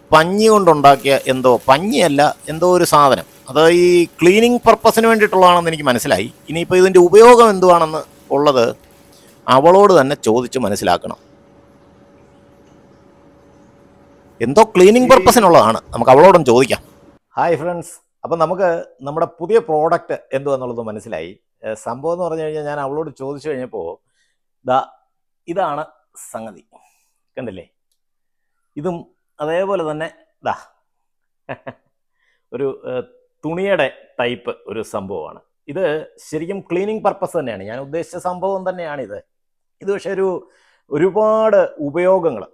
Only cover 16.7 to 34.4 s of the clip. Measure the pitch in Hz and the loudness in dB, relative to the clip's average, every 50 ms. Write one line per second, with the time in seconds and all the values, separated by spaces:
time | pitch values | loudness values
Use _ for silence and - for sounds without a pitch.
16.7 | 107 - - _ _ _ _ _ _ _ _ _ - - 139 170 170 135 151 175 | -2 -6 -8 _ _ _ _ _ _ _ _ _ -6 -4 -2 -2 -2 -4 -4 -6
17.7 | 175 170 160 - - - _ _ _ _ - - 165 - 160 156 185 180 202 180 | -8 -10 -12 -16 -20 -20 _ _ _ _ -10 -6 -4 -2 -2 -2 -2 -2 -2 -2
18.7 | 165 170 175 - _ _ 131 139 147 165 165 - - - 170 175 214 226 - - | -2 -4 -8 -14 _ _ -14 -10 -6 -6 -6 -6 -8 -10 -6 -2 -2 -2 0 -2
19.7 | 160 151 151 165 170 160 - - 147 - _ - - 135 139 143 139 131 127 123 | -2 -2 -2 0 -2 -4 -4 -6 -12 -12 _ -8 -8 -6 -4 -4 -6 -6 -6 -8
20.7 | 120 117 117 110 104 107 104 117 101 80 82 85 101 _ _ _ _ _ - 110 | -10 -10 -10 -12 -12 -14 -12 -12 -12 -12 -12 -12 -16 _ _ _ _ _ -12 -12
21.7 | 110 - - 160 170 143 139 160 170 175 185 170 160 160 156 156 151 156 147 147 | -12 -10 -10 -12 -12 -8 -8 -8 -6 -6 -6 -8 -8 -8 -8 -8 -10 -10 -10 -10
22.7 | 147 147 139 135 139 151 160 151 127 - 135 135 147 143 135 156 147 127 127 120 | -10 -8 -8 -8 -8 -10 -10 -12 -12 -14 -14 -12 -12 -12 -10 -10 -10 -10 -10 -12
23.7 | - 104 85 82 92 - _ _ _ _ _ _ _ _ _ _ _ _ - 127 | -12 -12 -12 -12 -14 -16 _ _ _ _ _ _ _ _ _ _ _ _ -6 -2
24.7 | 127 131 120 - _ _ _ _ _ _ _ _ _ _ _ 170 165 196 185 165 | -2 -2 -2 -4 _ _ _ _ _ _ _ _ _ _ _ -10 -8 -6 -6 -6
25.7 | 143 143 - - _ _ _ _ _ - - - - 113 113 113 98 82 _ _ | -6 -8 -12 -14 _ _ _ _ _ -20 -20 -18 -16 -16 -16 -16 -18 -20 _ _
26.7 | _ _ _ _ _ _ _ _ _ _ _ _ _ - 131 113 95 90 82 _ | _ _ _ _ _ _ _ _ _ _ _ _ _ -16 -14 -14 -16 -18 -20 _
27.7 | _ _ _ _ _ _ _ _ _ _ _ _ _ _ _ _ _ _ _ _ | _ _ _ _ _ _ _ _ _ _ _ _ _ _ _ _ _ _ _ _
28.7 | - 147 147 185 175 170 - _ _ _ _ _ _ - 147 151 165 175 196 196 | -16 -12 -10 -10 -10 -12 -14 _ _ _ _ _ _ -12 -8 -6 -6 -6 -4 -4
29.7 | 202 190 165 151 151 151 156 165 - _ _ _ _ _ - 123 101 - - _ | -6 -6 -6 -8 -8 -10 -12 -14 -14 _ _ _ _ _ -10 -10 -10 -10 -14 _
30.7 | _ _ _ _ _ _ _ _ _ _ _ _ _ _ _ - 135 - _ - | _ _ _ _ _ _ _ _ _ _ _ _ _ _ _ -18 -18 -18 _ -20
31.7 | - _ _ _ _ _ _ _ _ _ _ _ _ _ _ _ - 123 139 135 | -20 _ _ _ _ _ _ _ _ _ _ _ _ _ _ _ -12 -10 -10 -10
32.7 | 131 - - 131 127 127 120 _ _ _ _ _ _ _ - 151 165 175 190 202 | -10 -12 -14 -12 -12 -12 -12 _ _ _ _ _ _ _ -14 -12 -10 -6 -6 -4
33.7 | 196 170 143 127 - - _ _ _ - 123 120 123 - | -2 -2 -2 -4 -6 -10 _ _ _ -8 -6 -6 -6 -8